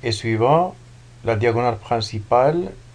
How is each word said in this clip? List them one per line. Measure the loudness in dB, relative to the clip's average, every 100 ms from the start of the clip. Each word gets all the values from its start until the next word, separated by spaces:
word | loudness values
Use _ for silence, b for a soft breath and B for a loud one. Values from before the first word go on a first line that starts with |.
est | -6
suivant | -4 -2 0 4 4 2 -6 -20 -20 -20 -8
la | -2 0
diagonale | 0 2 0 -2
principale | -4 -4 -4 -8 0 2 4 0 -4 -10 -14